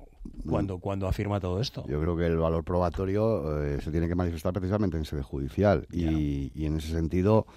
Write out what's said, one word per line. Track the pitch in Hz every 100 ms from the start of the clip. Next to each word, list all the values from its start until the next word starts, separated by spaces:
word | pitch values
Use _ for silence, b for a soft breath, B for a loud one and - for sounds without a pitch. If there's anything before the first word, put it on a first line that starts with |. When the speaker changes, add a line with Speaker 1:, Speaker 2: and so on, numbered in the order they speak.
| - - - -
Speaker 1:
Mm. | -
Speaker 2:
cuando, | 104 95 92
cuando | 98 98 95
afirma | 92 101 101
todo | 92 90
esto. | 135 - -
Speaker 1:
Yo | 73
creo | 80 82
que | 85
el | 82
valor | 82 82
probatorio, | 78 90 87 82 95 101 110 104 76 76
eh, | 73 71
se | 80
tiene | 80 85
que |
manifestar | 87 87 82 92
precisamente | 92 92 104 101 80
en |
sede | 78 73
judicial | 67 71 69 - 101 82 -
y, | 87
Speaker 2:
Ya. | 80
Speaker 1:
y | 80 73 69 67 73 78
en | 78
ese | 78
sentido, | 82 80 87 95 110 B